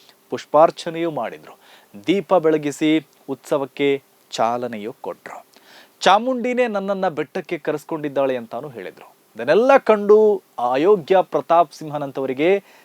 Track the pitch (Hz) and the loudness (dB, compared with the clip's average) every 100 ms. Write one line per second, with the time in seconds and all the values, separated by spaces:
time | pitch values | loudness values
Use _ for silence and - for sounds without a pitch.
0 | _ _ _ 123 - 147 165 160 - 165 | _ _ _ -12 0 4 4 2 -10 -6
1 | 170 147 110 78 78 - _ - _ 101 | -6 -6 -8 -10 -18 -20 _ -20 _ -10
2 | 120 190 170 185 160 156 147 139 156 156 | -2 -2 2 2 2 0 -2 -2 0 0
3 | - _ - 135 - 151 135 - 143 135 | -2 _ -12 -12 -4 -4 -4 -2 0 -2
4 | - _ _ - 113 120 123 117 104 - | -4 _ _ -4 -2 -2 -6 -8 -12 -12
5 | - 87 - - - _ _ - - _ | -14 -14 -16 -20 -20 _ _ -20 -20 _
6 | - 196 240 254 233 247 247 202 196 196 | 2 2 2 -2 -2 -2 -2 -2 -4 -4
7 | 185 147 156 190 180 170 - 151 - 160 | -4 -4 -6 -8 -8 -6 -4 -6 -6 -8
8 | 147 139 139 127 113 117 147 120 87 - | -4 -2 -2 -2 -6 -12 -12 -14 -14 -16
9 | - _ _ - 127 170 254 277 - 214 | -20 _ _ -8 0 4 6 4 4 0
10 | 202 214 214 196 - - 123 131 165 208 | 6 6 6 2 -4 -6 -2 0 2 2
11 | 143 190 175 156 - 165 165 - 156 147 | 2 2 2 -4 0 2 2 -4 -12 -8
12 | 139 135 135 131 160 196 - _ | -8 -6 -6 -2 0 0 -2 _